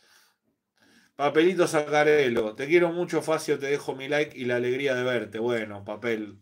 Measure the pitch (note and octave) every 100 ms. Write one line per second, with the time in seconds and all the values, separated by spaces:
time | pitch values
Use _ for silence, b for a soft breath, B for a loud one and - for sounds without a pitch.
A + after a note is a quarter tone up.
0 | b b b b _ _ _ _ b b
1 | b - C#3+ D3+ F3 F3+ E3 D#3+ D3 D3
2 | D3+ D3+ C3 A#2 G#2+ G#2+ C#3 F3 F3 E3+
3 | F3 D#3+ D#3 D#3 D#3 C#3 C#3 C#3+ C#3+ C3+
4 | C3+ D3 D3+ C#3+ B2 B2 B2 C3 C#3 B2+
5 | B2 A#2+ G#2 A2 A#2+ A#2+ G#2+ G2+ G#2 G#2
6 | A#2 A2 G#2 G2